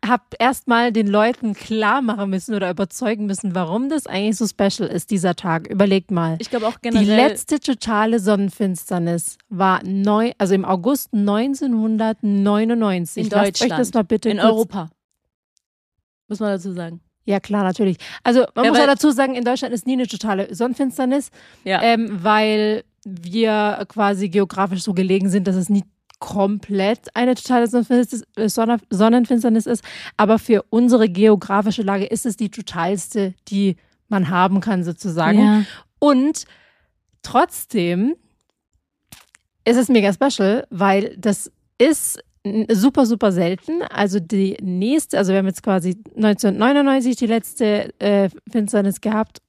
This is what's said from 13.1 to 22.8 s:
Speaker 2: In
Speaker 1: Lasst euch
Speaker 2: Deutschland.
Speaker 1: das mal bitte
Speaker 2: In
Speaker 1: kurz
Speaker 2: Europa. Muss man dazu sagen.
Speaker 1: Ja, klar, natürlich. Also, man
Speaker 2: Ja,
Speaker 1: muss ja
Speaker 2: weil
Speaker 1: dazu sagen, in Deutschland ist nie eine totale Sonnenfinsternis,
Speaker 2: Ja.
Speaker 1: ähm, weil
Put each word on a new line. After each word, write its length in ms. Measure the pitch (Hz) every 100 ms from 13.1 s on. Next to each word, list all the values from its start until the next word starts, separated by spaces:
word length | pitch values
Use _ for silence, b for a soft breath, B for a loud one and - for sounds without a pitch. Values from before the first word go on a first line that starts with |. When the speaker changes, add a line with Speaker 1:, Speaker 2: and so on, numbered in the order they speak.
| -
Speaker 2:
In 60 | 214
Speaker 1:
Lasst 120 | 202
euch 80 | 202 -
Speaker 2:
Deutschland. 220 | 247 262
Speaker 1:
das 120 | 233
mal 100 | 233
bitte 240 | 196 214 226
Speaker 2:
In 80 | 208
Speaker 1:
kurz 80 | 214
Speaker 2:
Europa. 360 | 220 220 196 160 _ _ _ _ _ _ _ _ _ _ _ _ _ _
Muss 100 | 208
man 100 | 214
dazu 220 | 196 185
sagen. 280 | 180 165 170 _ _
Speaker 1:
Ja, 160 | - 202
klar, 240 | - 202
natürlich. 320 | 185 185 202 175 B B
Also, 220 | - 240 247
man 100 | - 294
Speaker 2:
Ja, 40 |
Speaker 1:
muss 80 | 294
ja 60 | 285
Speaker 2:
weil 80 |
Speaker 1:
dazu 160 | 277 302
sagen, 240 | 247 269
in 80 | 247
Deutschland 300 | 240 254 247
ist 100 | 226 254
nie 80 |
eine 120 | 254 240
totale 480 | 214 220 190 196
Sonnenfinsternis, 760 | 165 240 247 269 - 254 277 - b b b
Speaker 2:
Ja. 180 | - 190
Speaker 1:
ähm, 360 | 233 233 226 202
weil 600 | 180 214 214 214 214 214